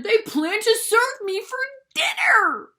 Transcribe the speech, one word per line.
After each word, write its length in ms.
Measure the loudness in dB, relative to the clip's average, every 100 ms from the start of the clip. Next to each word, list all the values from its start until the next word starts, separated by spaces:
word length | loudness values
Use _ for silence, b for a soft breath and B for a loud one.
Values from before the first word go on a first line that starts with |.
They 160 | 2 0
plan 420 | 2 -4 -2 -2
to 180 | 0 0
serve 400 | 2 2 2 -2
me 160 | -6 -6
for 180 | -6 -8 -8 -10 _
dinner. 760 | -4 -2 0 2 4 2 -2 -12